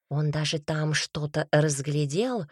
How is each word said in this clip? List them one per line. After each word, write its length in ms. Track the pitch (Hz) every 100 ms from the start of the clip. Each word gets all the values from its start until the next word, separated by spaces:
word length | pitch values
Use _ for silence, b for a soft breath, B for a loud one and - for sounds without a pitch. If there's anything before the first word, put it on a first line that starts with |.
| _
он 220 | 143 151
даже 280 | 151 151 160
там 340 | 151 156 151
что-то 540 | 151 - - 147 151 151
разглядел, 920 | 151 151 139 143 147 147 156 247 240 151